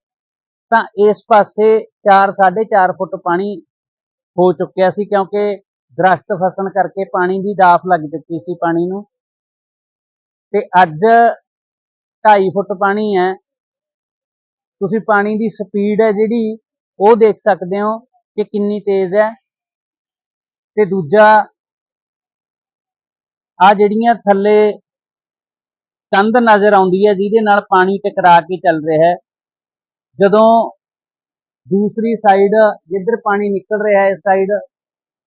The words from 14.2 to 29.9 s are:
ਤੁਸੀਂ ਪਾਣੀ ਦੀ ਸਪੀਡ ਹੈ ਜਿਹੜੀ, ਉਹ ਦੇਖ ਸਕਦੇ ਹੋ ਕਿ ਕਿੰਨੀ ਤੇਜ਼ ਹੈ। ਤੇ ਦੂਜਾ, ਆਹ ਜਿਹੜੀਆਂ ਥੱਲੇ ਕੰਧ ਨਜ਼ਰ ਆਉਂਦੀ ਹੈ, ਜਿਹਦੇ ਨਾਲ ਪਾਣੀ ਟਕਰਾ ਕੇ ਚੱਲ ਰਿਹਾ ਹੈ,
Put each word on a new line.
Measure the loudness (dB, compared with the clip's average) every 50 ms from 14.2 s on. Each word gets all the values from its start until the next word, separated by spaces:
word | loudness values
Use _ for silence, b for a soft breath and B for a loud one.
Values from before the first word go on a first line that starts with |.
| _ _ _ _ _ _ _ _ _ _ _ _
ਤੁਸੀਂ | -6 -4 -4 -4
ਪਾਣੀ | -2 0 0 0 0 -2 -4 -4
ਦੀ | -4 -6
ਸਪੀਡ | -6 -8 -12 -8 -6 -4 -4 -2 0 0 0
ਹੈ | 0 0
ਜਿਹੜੀ, | 0 -2 -2 -2 -4 -4 -6 -8 -10 _ _ _ _ _ _ _ 0
ਉਹ | 2 2 4
ਦੇਖ | 4 4 2 0 0
ਸਕਦੇ | _ -2 -2 -2 -4 -6 -6 -4
ਹੋ | -4 -6 -6 -8
ਕਿ | -12 _ _ _ _ _ _ -8 -8
ਕਿੰਨੀ | -6 -6 -6 -4 -4 -6 -6
ਤੇਜ਼ | -4 -4 -2 -2 -2 0 0
ਹੈ। | 0 0 0 -4 -10 _ _ _ _ _ _ _ _ _ _ _ _ _ _ _ _ _ _ _ _ _ _ _ _ _ _ _
ਤੇ | -2 -2
ਦੂਜਾ, | -2 -2 -4 -4 0 2 4 4 4 4 2 0 -2 _ _ _ _ _ _ _ _ _ _ _ _ _ _ _ _ _ _ _ _ _ _ _ _ _ _ _ _ _ _ _ _ _ _ _ _ _ _ _ _ _ 2
ਆਹ | 2 2 4
ਜਿਹੜੀਆਂ | 4 2 0 0 0 0 0 -2
ਥੱਲੇ | 0 0 0 0 0 2 2 2 2 2 2 -2 -4 _ _ _ _ _ _ _ _ _ _ _ _ _ _ _ _ _ _ _ _ _ _ _ _ _ _ -2
ਕੰਧ | 0 0 2 2 2 4
ਨਜ਼ਰ | 4 4 4 4 4 4
ਆਉਂਦੀ | 4 2 2 0 2 2
ਹੈ, | 0 0
ਜਿਹਦੇ | 0 -2 -2 0 0
ਨਾਲ | 0 2 0 0 0 0
ਪਾਣੀ | 0 0 2 0 -2 -4
ਟਕਰਾ | -6 -6 -4 0 2 4 4 4
ਕੇ | 2 0 -6 -4
ਚੱਲ | -2 -2 -2 -2 -2
ਰਿਹਾ | -2 0 2 2 2
ਹੈ, | 0 -2 -6 _ _ _ _ _ _ _ _ _ _ _ _ _